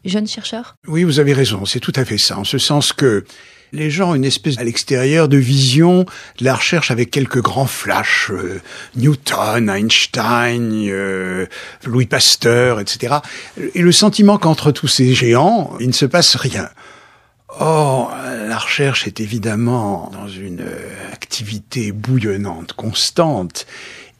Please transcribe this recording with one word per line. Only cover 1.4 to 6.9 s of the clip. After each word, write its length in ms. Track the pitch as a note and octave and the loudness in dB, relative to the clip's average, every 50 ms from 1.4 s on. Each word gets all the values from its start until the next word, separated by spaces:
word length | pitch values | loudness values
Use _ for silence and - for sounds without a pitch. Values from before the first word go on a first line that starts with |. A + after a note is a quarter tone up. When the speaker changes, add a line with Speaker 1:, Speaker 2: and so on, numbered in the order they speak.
| C3+ G#2+ G#2+ F#2+ G2 | 2 0 0 -4 -4
Speaker 2:
c'est 140 | - - B2 | -4 -6 -4
tout 140 | - - - | -4 -4 -2
à 100 | C3 B2+ | -2 -2
fait 120 | - G#2+ G#2 | -2 0 0
ça, 220 | - - - G2+ | 0 -2 -2 -4
en 40 | G2+ | -6
ce 140 | - - C3 | -4 -2 -2
sens 340 | - - D3 D3 - - | 0 0 0 0 0 0
que 320 | - - C#3+ B2+ G#2+ G2 G2 _ - - - - - _ _ _ - | -2 2 2 2 2 2 -2 _ -18 -20 -20 -20 -20 _ _ _ -8
les 180 | D3 D3+ D3+ | -4 -4 -4
gens 200 | D3 F3+ G3 F3 | 0 0 0 2
ont 40 | E3 | 2
une 100 | C3 C3+ | 2 2
espèce 320 | C3+ B2+ - - D#3+ C3+ A2 | 0 0 0 -2 -2 -2 -2
à 60 | B2 | -2
l'extérieur 640 | A#2 A#2 - - - C#3 B2 B2+ C3+ D3+ E3 D#3 C#3+ | -4 -4 -4 -2 -2 0 2 2 4 4 4 4 6
de 100 | C#3+ C#3 | 6 4
vision 680 | B2+ A#2+ C3+ C3+ C3+ B2+ B2 D#3 E3 F3+ F3+ F3+ F#3 F#3 - - - - - - | 4 4 4 4 4 4 4 6 6 6 6 4 2 0 -4 -18 -20 -18 -10 -2
de 80 | A#2+ | 0
la 100 | C3 B2+ | 0 0
recherche 360 | A#2+ - - F3+ D#3+ - - | 0 0 0 0 0 0 0